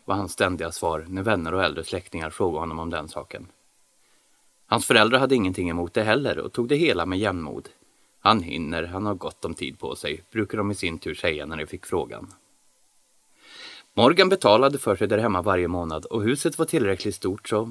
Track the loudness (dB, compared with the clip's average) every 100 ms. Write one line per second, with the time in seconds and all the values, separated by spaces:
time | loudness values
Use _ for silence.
0 | -4 -4 -4 0 0 0 -6 -4 -2 -2
1 | -4 -4 0 0 0 0 0 -2 -6 -8
2 | -8 -8 -8 -2 -2 -2 -6 -6 -6 -6
3 | -8 -12 -12 -16 -16 _ _ _ _ _
4 | _ _ _ _ _ _ _ 0 6 6
5 | 8 6 4 4 2 0 -2 -2 -2 0
6 | 2 2 0 -4 -4 -4 0 2 2 2
7 | 0 0 0 -2 -6 -10 -14 _ _ _
8 | _ _ 2 2 0 -6 -4 -4 -6 -6
9 | -6 -6 -8 -8 -8 -8 -10 -8 -10 -8
10 | -8 -8 -6 -4 -4 -2 -2 -2 -4 -6
11 | -8 -4 -4 -4 -6 -8 -10 -12 -6 -4
12 | -4 -10 -16 -20 _ _ _ _ _ _
13 | _ _ _ _ -20 -20 -18 -20 -6 6
14 | 6 8 6 6 6 6 6 2 0 0
15 | 2 2 2 0 2 2 0 -2 -4 -6
16 | -6 -2 0 0 -2 -2 -2 0 0 0
17 | -4 -4 -6 -6 -2 -2 -2